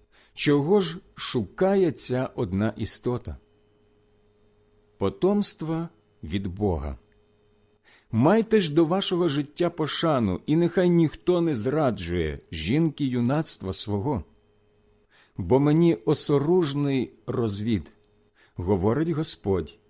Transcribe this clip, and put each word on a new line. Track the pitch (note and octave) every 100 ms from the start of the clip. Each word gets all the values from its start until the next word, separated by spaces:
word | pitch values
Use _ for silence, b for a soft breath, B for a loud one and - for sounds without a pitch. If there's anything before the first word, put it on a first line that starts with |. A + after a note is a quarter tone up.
| _ b b
Чого | - D3 C#3+ D3+ G#3
ж | E3+ E3+ - -
шукає | - B2+ G#2 - F#3+ G3 F3
ця | - - B2+ C3 -
одна | G2+ F#2+ A2 -
істота? | G#2+ - B2 A#2+ - C#2 _ _ _ _ _ _ _ _ _ _ _ _ _ _ _ -
Потомства | G2 - F#3 G#3 G3 - D#3+ E3 E3+ - _ _
від | D2+ G2 G2
Бога. | F#2+ G2+ D#2 C#2+ C#2+ _ _ _ _ _ _ _ _ b b b
Майте | A2 D3 A3 A3 A3
ж | E3
до | D3+ D#3
вашого | F#3+ F#3+ F3 F3
життя | C#3+ C#3+ - F3
пошану, | E3 D3 - E3 C3+ G#2 E2 -
і | D#3+
нехай | E3+ F#3+ F3+
ніхто | E3+ D#3 - - F3
не | E3+ B2
зраджує | A#2+ D#3 C3+ F#2 E2+ F2 D#2 C#2+ -
жінки | E2 D#2+ D3 E3 - C3+
юнацтва | B2 A#2+ D3+ D#3 - F#2+
свого. | F#2+ G#2 G2+ B2 A#2 - _ _ _ _ _ _ _ _ b b -
Бо | F2 C#3
мені | D3 D#3 E3+ -
осоружний | - C#3+ - C#3+ D3 F3+ D3 C#3 C#3+ C3+ F#2+ - -
розвід, | G#2+ A2+ G2 A2 G2+ - _ _ _ _ b b -
говорить | F2+ G2 G2+ B2 E3
Господь, | D3+ D#3+ - G2+ F#2 E2 -